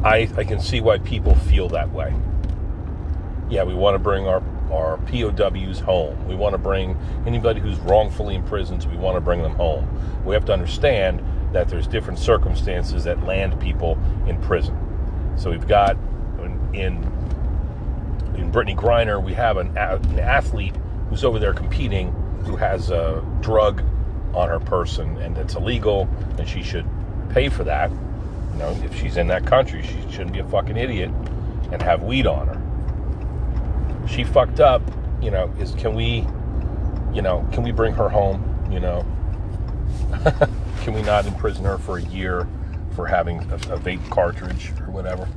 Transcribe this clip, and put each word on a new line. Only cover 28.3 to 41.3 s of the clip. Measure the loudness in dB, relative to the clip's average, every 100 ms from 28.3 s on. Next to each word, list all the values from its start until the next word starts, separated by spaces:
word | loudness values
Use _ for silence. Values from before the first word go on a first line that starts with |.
| -6 -6 -4
You |
know, | -4 -4
if | -4 -4
she's | -2 0
in | 2
that | 0 4
country, | 4 4 -2
she | -6 -6 -6
shouldn't | -6 -6
be | -4
a | 0
fucking | 0 0 -2
idiot | -2 -2 -2 -4 -4 -4 -4 -4 -4
and | -2
have | 2 2
weed | 2 2 2
on | 2 -2
her. | -2 -4 -4 -4 -4 -4 -4 -4 -2 -2 -2 0 0 -2 -2 -2
She | -2
fucked | 4 4 4 6
up, | 6 6 2 -4 -4 -2
you | 0
know, | 0 -2 -2
is, | -4 -2
can | -2
we, | 0 0 0 -2 -4 -4 -2 -4 -2 -4 -2 -2
you | 0
know, | 0 0 0
can | 0
we | 0
bring | 2 2
her | 2 2
home, | 4 2 0 -2 -2 -2
you | 0
know? | 0 -2 -2 -2 -2 -2 -4 -4 -4 -2 -2 -2 -2
<laughs> | 2 2 4 0 0 -4 -4
Can | -2
we | -2
not | 2 2
imprison | 2